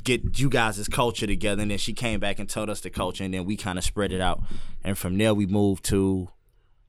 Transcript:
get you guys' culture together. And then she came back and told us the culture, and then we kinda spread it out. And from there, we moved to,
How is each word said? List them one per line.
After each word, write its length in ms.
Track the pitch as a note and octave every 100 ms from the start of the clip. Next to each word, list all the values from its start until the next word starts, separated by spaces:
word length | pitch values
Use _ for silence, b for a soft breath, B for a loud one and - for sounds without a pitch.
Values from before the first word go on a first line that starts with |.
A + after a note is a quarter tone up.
get 340 | - A#2+ - -
you 100 | C3+
guys' 400 | B2 A2+ G2 G2+
culture 380 | - A#2+ - G#2+
together. 360 | F#2+ G#2 G2+
And 80 | G#2
then 80 | G2+
she 140 | -
came 280 | A2+ A#2+ G#2
back 180 | G2+ G2+
and 100 | G2+
told 220 | - G#2+
us 100 | G2+
the 100 | F#2
culture, 340 | - F#2 F2+
and 100 | F#2+
then 100 | F#2
we 120 | F2+ G#2
kinda 260 | F#2 F2+
spread 300 | - - G2
it 80 | F#2
out. 220 | F2+ E2+ B B B B
And 120 | - G2
from 220 | F2+ F#2+
there, 160 | A2
we 120 | G#2 G2
moved 380 | G#2 G2+ F#2+ -
to, 420 | G2+ F#2+ F#2+ F#2 - _ _ _ _